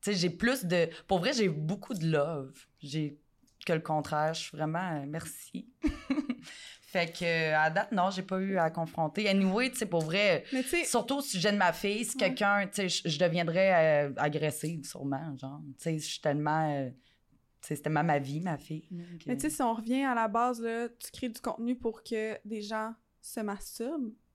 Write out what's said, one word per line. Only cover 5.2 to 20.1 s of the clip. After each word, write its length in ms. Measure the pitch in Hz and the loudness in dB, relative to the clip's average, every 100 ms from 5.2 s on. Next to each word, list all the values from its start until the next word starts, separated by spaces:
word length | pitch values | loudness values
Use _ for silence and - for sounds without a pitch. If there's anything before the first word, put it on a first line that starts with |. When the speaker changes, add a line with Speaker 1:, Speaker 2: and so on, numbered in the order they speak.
| 165 - - - - _ | -10 -14 -12 -12 -12 _
Speaker 1:
<laughs> 340 | 302 - - 277 - - - - - - | -4 -4 -4 -4 -2 -8 -10 -18 -18 -20
Fait 300 | - 190 165 | -6 -2 -2
que, 420 | 170 170 165 160 | -2 0 2 4
à 160 | 156 156 | 4 4
date, 220 | 165 - | 4 0
non, 180 | 202 185 | 2 2
j'ai 120 | 190 | 0
pas 180 | 190 190 | -4 -2
eu 180 | 190 190 | 0 2
à 120 | 160 | 2
confronter. 580 | 165 160 - 156 202 208 | 0 -4 -2 -2 0 2
Anyway, 420 | 196 190 196 254 | 4 4 4 0
tu 60 | 254 | 0
sais, 60 | 208 | 0
pour 160 | 170 | 0
vrai, 440 | 156 185 208 156 - | 2 2 4 4 2
Speaker 2:
Mais 100 | 262 | -4
tu 60 | 254 | 0
sais 160 | 349 285 | 0 2
Speaker 1:
surtout 300 | 240 240 277 | 0 0 -2
au 40 | |
sujet 300 | 277 190 202 | -2 0 2
de 60 | 208 | 4
ma 160 | 185 | 4
fille, 320 | 165 202 214 233 | 2 -2 -2 -4
si 100 | 262 | 0
Speaker 2:
Ouais. 40 | 196 | 0
Speaker 1:
quelqu'un, 400 | 262 202 202 196 | 2 2 2 0
tu 200 | - 185 | -2 -2
sais, 20 | - | -2
je, 60 | 170 | -2
je 100 | 151 | 2
deviendrais, 840 | 175 165 165 165 190 175 160 147 143 | 2 4 2 4 6 8 8 6 4
euh, 60 | 135 | 2
agressive, 680 | 151 147 151 147 156 165 - | 0 2 0 0 -4 -4 -8
sûrement, 500 | 139 139 135 160 135 | -6 -4 -4 -4 -8
genre. 220 | 135 147 151 131 | -10 -12 -14 -6
Tu 60 | |
sais, 140 | 165 160 | -4 -2
je 60 | 151 | -4
suis 160 | - | -2
tellement, 500 | 156 147 151 156 156 | 0 0 2 2 2
euh, 160 | 143 131 | 0 -4
tu 800 | 123 _ _ _ _ _ _ - | -8 _ _ _ _ _ _ -8
sais, 80 | 147 | -4
c'est 60 | |
tellement 220 | 156 151 | 0 2
ma 160 | 165 147 | 4 2
vie, 200 | 135 151 | 0 -4
ma 180 | 185 151 | -2 -4
fille. 300 | - 156 - | -6 -10 -8
Donc, 160 | 175 175 170 - | -12 -12 -12 -4
Speaker 2:
Mais 100 | 247 | -2
tu 60 | |
sais, 60 | 302 | -2
Speaker 1:
euh, 20 | 294 | 0
Speaker 2:
si 60 | |
on 120 | 247 | 0
revient 300 | 226 226 262 | 0 0 0
à 120 | 269 | 2